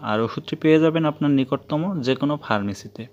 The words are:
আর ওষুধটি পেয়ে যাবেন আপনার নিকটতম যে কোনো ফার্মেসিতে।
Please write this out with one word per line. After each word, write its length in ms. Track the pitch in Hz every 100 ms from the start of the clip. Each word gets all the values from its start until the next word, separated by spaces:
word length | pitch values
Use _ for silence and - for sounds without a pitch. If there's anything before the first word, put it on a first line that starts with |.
আর 160 | 110 107
ওষুধটি 340 | 113 - - 151
পেয়ে 220 | 160 156
যাবেন 240 | 160 160 156
আপনার 260 | 151 147
নিকটতম 500 | 139 131 139 - 151 180 180
যে 120 | 123 131
কোনো 180 | 143 147
ফার্মেসিতে। 680 | - 107 101 98 - - 113